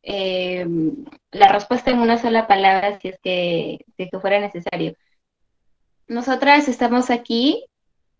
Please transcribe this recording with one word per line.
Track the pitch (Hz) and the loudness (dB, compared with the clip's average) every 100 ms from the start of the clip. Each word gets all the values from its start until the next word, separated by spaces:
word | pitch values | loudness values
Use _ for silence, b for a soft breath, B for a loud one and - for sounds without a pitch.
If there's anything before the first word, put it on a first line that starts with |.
em, | - 196 190 185 180 180 175 170 160 - - - _ | -10 -6 -4 -4 -4 -4 -4 -2 -2 -4 -14 -20 _
la | 190 196 | 4 4
respuesta | 202 - 247 - | 4 0 -2 0
en | 247 | 2
una | 233 233 | 2 2
sola | 240 226 220 | 2 0 2
palabra | 196 190 190 202 208 | 2 4 2 0 -6
si | 190 | -12
es | 185 | -10
que, | 185 180 175 170 151 156 - - | -6 -4 -2 -4 -4 -10 -16 -12
si | |
es | 185 | -10
que | 190 | -6
fuera | 196 202 | 0 0
necesario. | 202 175 170 170 165 - _ _ _ _ _ _ _ _ _ _ _ | 0 -8 -8 -6 -6 -8 _ _ _ _ _ _ _ _ _ _ _
Nosotras | 233 247 254 277 285 285 | -6 -4 0 4 4 4
estamos | 226 240 247 247 | 0 0 0 0
aquí | 240 - 226 269 415 - _ _ _ _ | -2 -2 0 0 0 -8 _ _ _ _